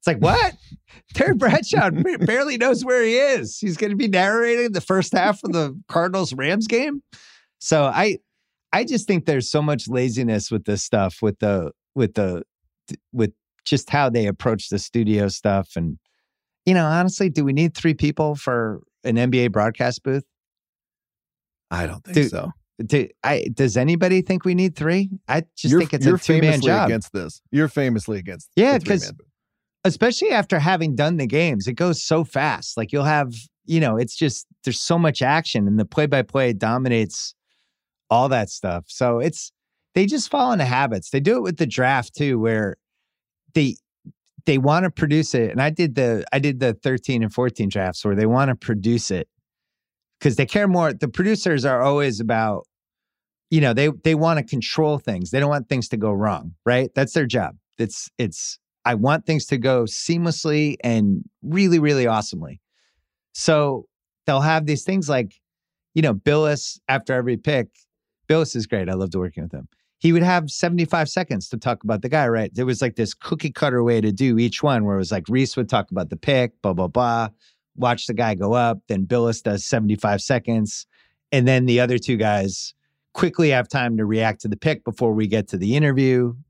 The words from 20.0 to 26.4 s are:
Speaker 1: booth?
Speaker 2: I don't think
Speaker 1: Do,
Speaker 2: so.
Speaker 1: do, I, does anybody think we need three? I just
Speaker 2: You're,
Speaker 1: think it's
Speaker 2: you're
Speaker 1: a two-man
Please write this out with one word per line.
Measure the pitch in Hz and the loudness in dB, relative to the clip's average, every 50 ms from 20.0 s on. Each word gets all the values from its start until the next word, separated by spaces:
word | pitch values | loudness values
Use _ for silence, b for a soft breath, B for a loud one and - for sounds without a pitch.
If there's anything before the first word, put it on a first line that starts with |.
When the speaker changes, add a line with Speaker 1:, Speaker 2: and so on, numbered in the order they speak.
| _ | _
Speaker 1:
booth? | 139 131 139 139 _ _ _ _ _ _ _ _ _ _ _ _ _ _ _ _ _ _ _ _ _ _ _ _ _ _ _ _ _ | -4 -4 -4 -4 _ _ _ _ _ _ _ _ _ _ _ _ _ _ _ _ _ _ _ _ _ _ _ _ _ _ _ _ _
Speaker 2:
I | 85 87 87 | -6 -6 -4
don't | 80 85 98 - | -6 -6 -12 -14
think | - 180 | -2 0
Speaker 1:
Do, | 151 143 | 2 2
Speaker 2:
so. | 117 - 90 95 - - _ _ _ _ - 113 | 2 -2 -6 -8 -8 -12 _ _ _ _ -12 -6
Speaker 1:
do, | 101 - 143 117 - - _ - | 0 0 0 0 -2 -8 _ -2
I, | - 147 127 - - 117 | -2 -2 0 -2 -4 -2
does | - 135 127 95 | 0 0 0 2
anybody | 123 123 151 170 165 180 180 185 185 180 | 2 2 2 2 2 2 2 2 2 2
think | - 190 185 - | 0 -2 -2 0
we | 185 180 | 0 0
need | 180 185 185 160 | 2 0 0 -2
three? | - 151 160 170 190 202 196 190 190 _ - | -2 -2 -2 0 0 -2 -4 -6 -12 _ -2
I | 131 160 160 _ _ | -2 -2 -2 _ _
just | - - 123 | -4 0 4
Speaker 2:
You're, | 131 170 165 | 4 4 4
Speaker 1:
think | 151 - | 2 -2
it's | 139 135 | 2 4
Speaker 2:
you're | 143 180 | 4 2
Speaker 1:
a | 180 | 2
two-man | - - 160 160 | 2 2 2 4